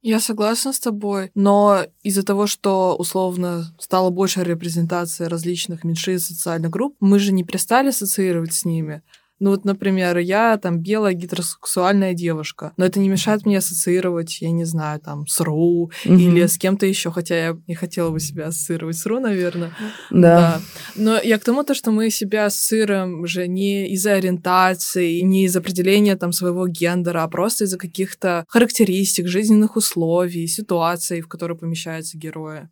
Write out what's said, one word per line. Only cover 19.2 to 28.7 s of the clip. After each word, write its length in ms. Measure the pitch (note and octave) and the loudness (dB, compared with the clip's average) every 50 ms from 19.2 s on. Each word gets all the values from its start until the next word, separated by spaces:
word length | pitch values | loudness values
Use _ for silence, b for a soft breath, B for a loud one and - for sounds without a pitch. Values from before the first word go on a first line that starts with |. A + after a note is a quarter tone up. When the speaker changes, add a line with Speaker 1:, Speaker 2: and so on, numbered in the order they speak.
| C4 A3+ G3+ F#3 F3+ F3 F3 F3 E3+ E3 E3+ B A3 G#3+ B B B B | -2 -2 -2 0 -2 -2 -4 -6 -8 -8 -10 B -12 -12 B B B B
Speaker 2:
Да. 100 | - F3+ F3 E3+ E3+ E3+ | 4 8 8 10 10 8
Speaker 1:
Да. 220 | E3+ E3 E3 D#3+ D#3+ B B B B B B | 8 6 2 0 -6 B B B B B B
Но 240 | - G#3+ A3 A3+ A3 | 0 2 2 2 2
я 160 | - A3+ A3 G#3 | 2 2 0 2
к 60 | - | 2
тому, 200 | A#3+ A#3 C#4 D4 | 0 0 0 0
то, 100 | D4 C#4 | 0 -2
что 160 | - - A3+ | -2 0 0
мы 200 | A3 G#3+ A3 A3+ | 0 2 0 0
себя 360 | G#3+ - A3 F#3+ G#3 G#3+ G#3 | -2 -2 -4 -2 0 0 0
ассоциируем 760 | G3+ - - - - A3+ A3 G#3+ G#3 G3+ G3 F#3 F#3 F3+ D#3 | 0 0 -2 -2 0 2 2 2 2 0 -2 -2 -4 -6 -6
уже 260 | F3 F3 F#3 F#3 F3+ F3 | -6 -6 -4 -4 -4 -2
не 400 | F3+ F#3+ G3 G3+ G3+ G3 G3 - G3 | -2 -2 0 0 0 -2 -2 -2 -4
из-за 180 | F#3 F#3 G#3+ G3+ | -2 2 2 2
ориентации, 1080 | F#3+ F#3 F#3 F3+ E3+ - F3+ F3+ F#3 F#3 F#3 F#3 F#3 - - - F3+ F3+ E3+ E3 F3 | 2 2 0 -2 -2 0 2 4 4 4 4 2 -2 -6 -4 -2 0 0 0 0 0
не 240 | F3+ F#3+ F#3+ F#3+ F#3+ | 2 2 4 4 4
из-за 140 | F#3 F3+ F3+ | 2 2 0
определения 560 | E3 G3 F3+ F3+ F3 F#3 G3 G#3 G#3 G3+ F#3+ | -2 -2 -4 0 2 4 4 4 4 4 2
там 160 | - F3+ F3 | 0 -2 -4
своего 360 | E3+ - F3+ F3+ F3 F#3 F#3 F3+ | -4 -2 -2 -2 -2 -2 -2 -4
гендера, 560 | E3 - E3+ E3+ F3 F3+ F3 F3 E3+ E3+ D#3+ | -2 -2 -2 0 0 0 -2 -2 -2 -2 -4
а 40 | D#3+ | -2
просто 360 | E3 E3+ F3+ A3 - - G#3+ | -2 -2 -2 -2 0 -2 -2
из-за 120 | F#3+ F#3 | -2 -4
каких-то 680 | F3+ F#3+ E3+ - - F#3 F#3+ - _ - F#3 F3 E3+ D#3+ _ | -6 -10 -10 -6 -6 -6 -6 -6 _ -2 -2 -2 -2 -4 _
характеристик, 760 | - A#3 B3 A#3 | 0 0 0 0